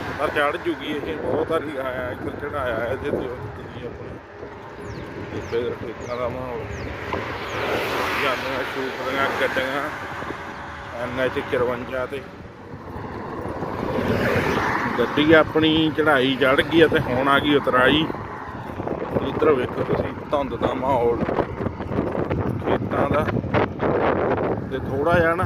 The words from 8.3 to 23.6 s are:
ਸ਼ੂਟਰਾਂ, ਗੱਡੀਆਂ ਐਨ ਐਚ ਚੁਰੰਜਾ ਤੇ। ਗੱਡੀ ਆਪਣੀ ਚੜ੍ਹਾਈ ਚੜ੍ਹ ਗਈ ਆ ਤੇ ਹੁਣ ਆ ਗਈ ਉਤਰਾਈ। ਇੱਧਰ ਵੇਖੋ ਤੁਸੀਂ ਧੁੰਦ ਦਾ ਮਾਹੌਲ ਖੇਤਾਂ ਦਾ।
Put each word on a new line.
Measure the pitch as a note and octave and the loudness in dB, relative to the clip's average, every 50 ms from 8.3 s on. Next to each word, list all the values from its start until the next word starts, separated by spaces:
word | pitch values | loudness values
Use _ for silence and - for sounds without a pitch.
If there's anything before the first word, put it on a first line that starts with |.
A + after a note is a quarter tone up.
| B2 A#2+ B2 C3 C3+ B2+ C3+ - - | 0 0 -2 -2 -2 -4 -4 -4 -4
ਸ਼ੂਟਰਾਂ, | C#3 C3 B2+ B2 B2+ B2+ C3 C3+ C3+ C3+ C3 - C3 | -4 -4 -4 -4 -4 -4 -2 0 0 2 2 2 2
ਗੱਡੀਆਂ | C3+ B2+ - C3+ C3 C3+ C3+ C#3+ C#3+ D3+ - - - - - - - - - - - - - - - - - - - - - A#2 | 0 0 0 0 -2 0 -2 -2 -4 -4 -6 -8 -8 -8 -8 -8 -8 -8 -8 -8 -10 -12 -12 -12 -12 -12 -12 -12 -12 -10 -8 -6
ਐਨ | B2 B2 B2 C3 | -6 -4 -2 0
ਐਚ | C3 B2+ - C#3+ C3 - | 0 0 0 -2 -2 0
ਚੁਰੰਜਾ | C#3 B2+ B2 B2 B2 A#2+ B2+ A#2 B2+ C3 B2+ | 2 2 2 2 0 -2 -4 -4 -4 -4 -4
ਤੇ। | B2 C#3+ C3+ B2+ - - - - - - - - - - - - - - - - - - - - - - - - - - - - - - - - - - - - - - - - - - - - - - - - - - - - - - - | -4 -4 -6 -8 -10 -14 -14 -14 -16 -16 -16 -16 -14 -14 -12 -12 -10 -10 -10 -8 -8 -8 -8 -8 -8 -8 -8 -6 -6 -6 -6 -6 -6 -4 -4 -2 -2 0 0 2 2 2 2 2 2 2 2 2 2 2 0 0 0 0 0 -2 0 2 2
ਗੱਡੀ | A#2 - - D3 D3+ D#3 | 2 2 4 4 6 8
ਆਪਣੀ | D#3+ D#3 D3+ - - D#3 D#3 D#3 D#3 D#3+ D#3+ D#3 - | 8 8 8 6 4 4 4 6 6 4 4 2 2
ਚੜ੍ਹਾਈ | D#3 D3+ D#3 D3 C3 B2+ C3+ C3+ B2 | 2 4 6 6 6 6 4 4 4
ਚੜ੍ਹ | C#3 C3 C#3 C#3 | 4 6 6 4
ਗਈ | C3 - D#3 E3 | 4 6 8 8
ਆ | D#3+ | 8
ਤੇ | D3 D#3+ D#3 | 8 8 4
ਹੁਣ | C3+ B2 B2 B2+ C#3 C#3 | 2 2 2 2 4 6
ਆ | C#3 C#3 | 6 6
ਗਈ | C#3+ D3 D3 | 6 6 4
ਉਤਰਾਈ। | C#3 - C3 B2 B2+ B2+ C3 C#3+ D#3 D#3+ - - - - - - - - - - - - - - - - - - - - - - - - C3+ | 4 4 4 6 6 8 8 6 6 4 2 -2 -6 -8 -10 -10 -10 -10 -10 -10 -10 -10 -10 -8 -6 -4 -4 -4 -4 -4 -2 -2 -2 -2 -2
ਇੱਧਰ | C3+ - D3+ D#3 | -2 2 4 4
ਵੇਖੋ | D3 B2+ B2 - - C3 B2+ | 4 4 2 0 -2 -2 -2
ਤੁਸੀਂ | - - - - - - - - - | 0 0 0 0 -2 -4 -8 -4 -2
ਧੁੰਦ | D3+ C#3+ C#3 B2 A#2+ A2 | 0 0 0 -2 -2 0
ਦਾ | - B2 B2+ | 0 0 0
ਮਾਹੌਲ | C3 B2+ C3+ C#3 A#2+ A#2+ A#2+ A#2+ A#2 - - - - - - - - - - - - - - - - - - - - - - - - - - - - - | 0 0 2 2 4 4 4 2 2 0 0 0 0 -2 -2 -2 -4 -4 -4 -4 -6 -6 -4 -2 -2 -2 0 -2 -2 -2 -2 0 0 0 -2 -2 -2 0
ਖੇਤਾਂ | - - B2 - - - B2 C#3 C#3 | 0 0 0 0 0 0 0 2 2
ਦਾ। | C#3 D3 D#3 - - - - - - - | 2 2 2 0 0 -2 0 0 2 2